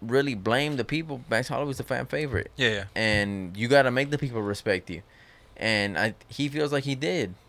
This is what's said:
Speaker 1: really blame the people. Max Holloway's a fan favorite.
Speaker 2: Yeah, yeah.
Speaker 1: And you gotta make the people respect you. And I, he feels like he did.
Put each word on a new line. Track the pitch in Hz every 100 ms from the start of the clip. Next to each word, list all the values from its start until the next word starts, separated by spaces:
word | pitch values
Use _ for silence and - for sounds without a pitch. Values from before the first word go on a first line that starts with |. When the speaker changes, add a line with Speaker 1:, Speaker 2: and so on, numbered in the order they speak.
Speaker 1:
really | 113 131 143 107
blame | 104 123 147 139
the |
people. | 110 151 160 135 -
Max | 113 131
Holloway's | 127 147 135
a |
fan | 131 123 131
favorite. | 147 147 98 - -
Speaker 2:
Yeah, | 120
yeah. | 104 95 -
Speaker 1:
And | 110 104 101 98 90 98
you | 117
gotta | 139 131
make | 123 143
the | 147
people | 135 113
respect | 101 101 110 92 -
you. | 80 - - - - - -
And | 113 107 101 85
I, | 110 - -
he | - 143
feels | 147 147
like | 143
he | 143
did. | 131 160 180 98 98